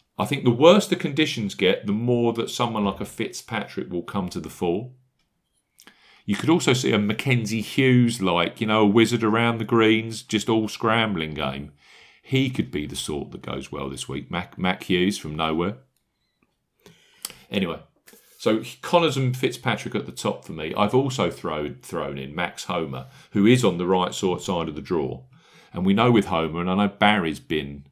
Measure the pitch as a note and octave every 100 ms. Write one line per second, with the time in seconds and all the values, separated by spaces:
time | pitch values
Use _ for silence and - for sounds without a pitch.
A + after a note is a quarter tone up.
0 | _ - - C#3+ B2+ A#2 D#3+ G3+ - F3
1 | D#3+ C#3 D3+ B2 G2+ - F2+ G2 G2+ G#2
2 | A#2+ A#2+ A#2 A2+ A2+ - A#2+ A2 G2+ -
3 | G2+ - A2+ - - A2+ - - - F2
4 | - G2+ F2+ F2+ D2+ - F2+ F2+ B2+ -
5 | _ _ _ _ _ _ _ _ - -
6 | _ _ - G2+ C3 F3 - B2+ C3 G#2+
7 | G#2 A2 C3+ B2 G#2 A2+ G#2 - C3 B2
8 | A#2+ A2+ F#2+ F2 F2 - A2 G#2+ G#2+ A2
9 | A2+ A#2+ A2 A2 A#2 A2+ A2+ A#2 A2 A2
10 | A2+ A2 - A2 A2+ A2+ G#2+ - A2+ A2+
11 | A2 F2+ D#2 D2+ C#2 C#2 D2+ - _ -
12 | - _ - C3 C3+ B2+ - D2+ D2+ -
13 | - D2 C#2+ - - C#2 C2+ C#2+ C#2 C2+
14 | - C2+ B1+ E2+ F2 - F#2 F#2 - F2+
15 | F#2 G2+ D#2 D2+ D#2+ D#2+ F2+ B2+ _ _
16 | _ _ _ _ _ _ _ _ - -
17 | _ _ - - - G2+ F2 D2+ - _
18 | _ - _ - A#2 A2 - - - F3
19 | D#3+ C3+ B2+ B2+ - - B2+ G#2 - G#2+
20 | - - G#2+ - - D#2 D#2+ G2 G#2 C3
21 | C#3 B2+ F2+ - F2 D#2 D2 C2+ - E2+
22 | C#2+ C#2 C2+ D#2 E2+ - - F2+ D2+ B1+
23 | - - - G#2 G#2 B2+ A2 E2+ F2+ F#2
24 | F2+ - F#2+ F2 - F2+ D#2+ D2 - E2+
25 | C2+ - - _ _ - _ F2 F#2 G2+
26 | B2 A2+ G2 E2+ D#2+ E2 F2+ F#2+ G2+ -
27 | G#2 G#2+ D#2+ - - D#2 C#2+ C#2+ C#2+